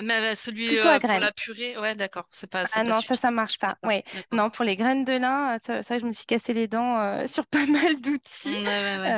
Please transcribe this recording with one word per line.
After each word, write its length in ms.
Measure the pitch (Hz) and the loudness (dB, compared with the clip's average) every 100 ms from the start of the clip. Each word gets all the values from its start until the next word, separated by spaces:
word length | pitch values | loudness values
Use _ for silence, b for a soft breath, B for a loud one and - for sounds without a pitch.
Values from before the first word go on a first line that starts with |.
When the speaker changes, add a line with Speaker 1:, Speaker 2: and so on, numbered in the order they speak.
Speaker 1:
mais, 280 | 220 226 220 | -2 0 0
euh, 20 | 214 | 0
celui, 420 | - 214 233 226 | -2 -2 0 4
Speaker 2:
Plutôt 100 | 320 | 6
à 80 | 285 | 6
Speaker 1:
euh, 20 | |
pour 200 | 240 190 | 4 2
Speaker 2:
graines. 0 | |
Speaker 1:
la 120 | 208 | 0
purée, 460 | - - 214 240 233 | -2 -8 -8 -8 -4
ouais, 180 | 214 214 | -4 -4
d'accord, 320 | 196 180 175 | -6 -8 -10
c'est 180 | - 196 | -8 -6
pas, 160 | 190 185 | -4 0
c'est 140 | 220 | 0
Speaker 2:
Ah 40 | |
Speaker 1:
pas 80 | 226 | 2
Speaker 2:
non, 100 | 220 | 2
ça, 160 | - 254 | 2 0
ça 140 | 247 | 2
Speaker 1:
suffisant. 0 | |
Speaker 2:
marche 280 | 233 220 - | 0 -2 -2
pas, 180 | 196 - | -4 -2
Speaker 1:
D'accord, 0 | |
Speaker 2:
ouais. 220 | 226 202 - | -2 -2 -4
Speaker 1:
d'accord. 180 | 190 - | -12 -2
Speaker 2:
Non, 180 | 226 214 | 0 0
pour 140 | - | 0
les 140 | 233 190 | 0 2
graines 260 | 240 269 | 2 2
de 80 | 262 | 0
lin, 420 | 254 254 277 277 226 | 0 0 0 -2 -4
euh, 40 | |
ça, 220 | - 226 | -4 -6
ça, 140 | 208 240 | -4 -4
je 60 | 233 | -4
me 80 | |
suis 120 | 220 - | -6 -2
cassé 280 | 226 - | -2 0
les 160 | 233 226 | -2 0
dents, 280 | 226 247 233 | 0 0 0
euh, 260 | 202 202 - | 0 -2 -4
<laughs> 0 | |
sur 180 | - - | -4 0
pas 200 | 294 285 | 2 4
mal 340 | 294 339 294 | 4 4 2
d'outils. 480 | 240 294 - - 285 | -2 -4 -6 -10 -6
Speaker 1:
Mm, 180 | 311 - | -4 0
ouais, 160 | 202 | 0
ouais, 160 | 202 196 | 0 -2
ouais, 160 | 190 | 0